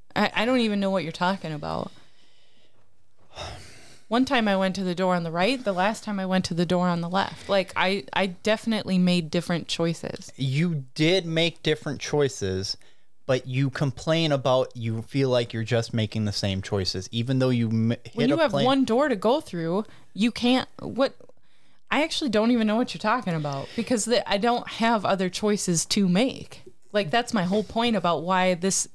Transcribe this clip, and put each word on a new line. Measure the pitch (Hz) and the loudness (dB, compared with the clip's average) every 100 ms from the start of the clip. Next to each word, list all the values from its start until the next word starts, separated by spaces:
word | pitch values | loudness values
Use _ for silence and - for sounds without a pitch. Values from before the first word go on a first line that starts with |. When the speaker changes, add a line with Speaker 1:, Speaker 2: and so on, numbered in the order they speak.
| - | -6
Speaker 1:
I, | - 208 | 0 0
I | - | 2
don't | 226 254 | 2 2
even | 226 202 | 2 2
know | 196 | 0
what | 190 | 0
you're | 160 | -2
talking | - 180 196 160 | -2 0 0 -4
about. | 147 160 - - - - - - - - - - - - - - - - - - - - - - - - | -6 -4 -4 -4 -10 -18 -18 -18 -18 -18 -18 -18 -18 -18 -18 -18 -18 -18 -14 -12 -12 -16 -18 -18 -14 0
One | 233 262 | 2 4
time | 262 214 | 4 4
I | 196 | 4
went | 190 185 | 2 0
to | |
the | 185 | -2
door | 170 185 | 0 2
on | 180 | 2
the | 165 | 0
right. | 170 196 262 | 2 2 2
The | 208 | 0
last | 180 196 214 | 2 2 0
time | - 196 | -4 -4
I | 190 | 0
went | 185 - | 0 0
to | |
the | 170 170 | 0 2
door | 180 180 | 2 2
on | 170 | 0
the | 170 | 0
left. | 185 202 - - | -2 -2 -4 0
Like, | 196 185 | 0 0
I, | - 185 202 - | 0 0 0 -2
I | - 196 | -2 -2
definitely | 175 214 214 226 214 - 185 | -2 -2 0 0 -2 0 2
made | 180 180 156 | 4 2 0
different | 175 170 175 - | -2 -2 -4 -4
choices. | - 170 160 - - - - | -2 0 -2 -6 -10 -10 -4
Speaker 2:
You | 131 135 175 156 131 | -2 0 0 -2 -4
did | - 156 190 | 0 4 4
make | 170 160 165 - | 2 2 0 0
different | 156 151 156 117 | -2 -2 -4 -6
choices, | - 147 139 - 98 95 95 - - - - - | -2 2 2 0 -2 -2 -4 -8 -14 -20 -20 -8
but | - 127 127 | -2 -2 0
you | 127 139 | 0 0
complain | - 143 - - 165 160 | 0 -2 -2 0 2 2
about, | 139 131 127 127 120 | 2 2 2 2 -4
you | 113 113 | -4 -4
feel | 113 139 131 | -2 0 4
like | 123 113 | 2 2
you're | 113 | -4
just | 110 120 113 | 0 0 0
making | 117 107 113 104 | 0 0 0 -2
the | |
same | - 101 95 | 0 0 -2
choices, | - 101 90 95 92 | -2 -2 0 -4 -4
even | 117 117 131 | -4 0 2
though | 131 | 2
you | 123 113 | 2 2
m-, | 113 113 117 | 2 2 0
hit | - | -4
Speaker 1:
When | 220 240 | 0 2
you | |
Speaker 2:
a | 330 | 4
Speaker 1:
have | 294 | 2
Speaker 2:
plan. | - 247 | 2 4
Speaker 1:
one | 269 | 4
door | 240 233 294 | 4 2 2
to | 208 | 2
go | 208 294 | 2 2
through, | - 170 165 185 214 - - | 0 -4 -2 -2 -2 -10 -10
you | 185 233 | -2 0
can't, | - 240 254 - - | 2 2 2 0 -8
what, | - 208 262 - - - - - - - - | -6 0 -2 -2 -20 -20 -20 -20 -20 -12 -2
I | 247 | 0
actually | 311 - 294 | 0 0 0
don't | 208 226 | 2 4
even | 240 220 | 4 2
know | 220 | 2
what | 247 | 0
you're | - | -2
talking | 214 247 190 | 0 0 0
about, | 160 147 139 - - | -2 -2 -4 -6 -4
because | 202 247 | 0 0
the, | 220 233 - | 2 0 2
I | 202 | 0
don't | 233 240 - | 2 0 -2
have | - 226 226 190 | 0 2 2 2
other | 190 185 | 0 0
choices | - 208 208 - 165 - | -2 0 0 0 0 2
to | 214 190 | 2 4
make. | 180 254 - - - - - - | 4 2 -2 -12 -18 -18 -20 -4
Like, | 208 160 | -2 2
that's | 233 240 | 0 0
my | 214 | 0
whole | 180 208 | 2 0
point | 196 226 240 214 | 0 0 2 2
about | 175 156 | 2 2
why | 170 185 185 | 2 4 4
this | 175 190 - - | 2 0 0 -4